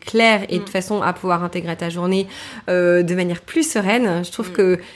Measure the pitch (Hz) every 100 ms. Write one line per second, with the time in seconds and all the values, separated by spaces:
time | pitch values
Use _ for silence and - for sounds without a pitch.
0 | - 220 226 208 196 214 202 190 185 208
1 | 180 180 190 175 175 180 175 165 170 170
2 | 180 190 190 - - - - 180 175 175
3 | 175 180 175 175 - 330 311 220 190 233
4 | 220 170 175 - 190 180 185 180 -